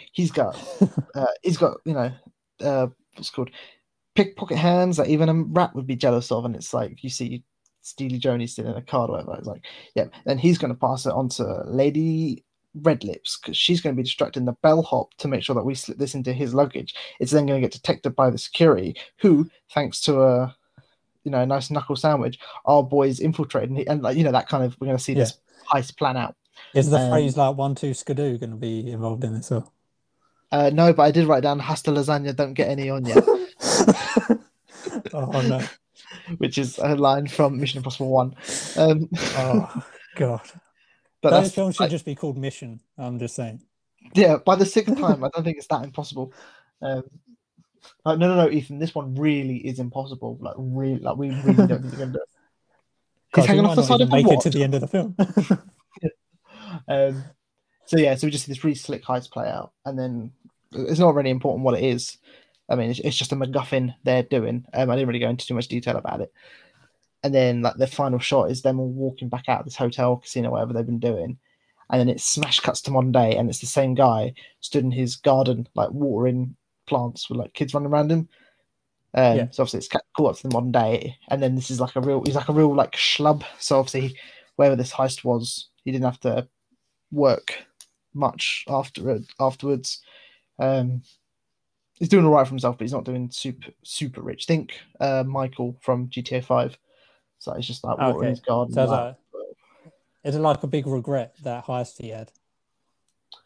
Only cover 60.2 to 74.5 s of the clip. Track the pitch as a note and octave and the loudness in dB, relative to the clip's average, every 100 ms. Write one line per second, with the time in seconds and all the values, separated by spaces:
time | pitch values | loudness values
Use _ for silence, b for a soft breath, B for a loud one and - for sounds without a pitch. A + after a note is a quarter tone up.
60.2 | A2+ - _ _ _ - C3 D#3 F3 C#3+ | -10 -16 _ _ _ -8 -2 4 4 4
61.2 | C3+ B2+ C#3 G#2 C3 A#2+ C3 A#2+ - - | 2 0 -2 0 0 2 0 -2 -4 -14
62.2 | b b b b - B2 A#2 B2+ D3+ - | b b b b -4 -2 -2 -4 -4 -4
63.2 | B2+ C#3 C3 C3+ C3 C3+ B2 - B2+ B2+ | -4 -4 -2 -4 -2 -2 -2 -4 0 0
64.2 | B2 C3 A2 A#2+ - B2 C3 B2+ C3 A#2 | 2 0 0 -4 -6 -2 0 0 -2 -2
65.2 | A#2 B2 - A#2+ B2 B2 A#2+ - - - | -2 -4 -4 -6 -4 -4 -4 -4 -4 -8
66.2 | - b b b b b b b _ _ | -8 b b b b b b b _ _
67.2 | C#3+ C3+ B2+ A#2+ A#2 - C3 - C#3 B2 | 0 4 4 2 -2 -2 -2 -2 -2 -2
68.2 | - C#3 F2+ C3 C3+ C3 C3 B2+ C3+ C3 | 0 2 2 0 0 0 -2 -4 -6 -6
69.2 | B2 B2 C3 B2 D#3 - B2 A#2 B2 B2 | -8 -6 -2 -4 -4 -6 -4 0 0 0
70.2 | - C3 A#2+ A#2 A2+ A#2 A#2 A#2 A#2+ G#2+ | -4 -6 -4 -2 -2 -4 -4 -2 -2 -2
71.2 | A#2+ B2+ _ _ _ _ - B2+ B2+ - | -6 -10 _ _ _ _ -2 0 2 0
72.2 | - - - - - - - C3+ B2+ B2+ | -2 -2 -2 -2 -2 -4 -2 0 2 4
73.2 | A#2 A2 A#2 - - - C3 B2 C3 A2+ | 4 2 0 -4 -4 0 2 4 4 4
74.2 | B2 C3 B | -2 -8 B